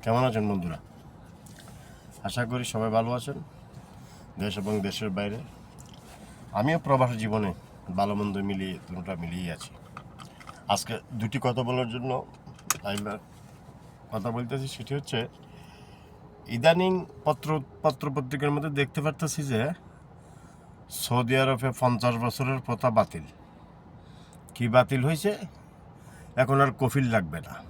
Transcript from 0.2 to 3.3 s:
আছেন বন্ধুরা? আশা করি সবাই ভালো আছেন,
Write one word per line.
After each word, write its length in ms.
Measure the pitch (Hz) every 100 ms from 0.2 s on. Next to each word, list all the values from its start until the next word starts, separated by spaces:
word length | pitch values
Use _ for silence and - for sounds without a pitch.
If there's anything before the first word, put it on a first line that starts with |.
| 127
আছেন 140 | 110 104
বন্ধুরা? 260 | 98 87 78 - - - - - - - - - - - - - - 101
আশা 160 | 123 117
করি 140 | 123 120
সবাই 160 | 113 110 110
ভালো 120 | 117 123
আছেন, 180 | 120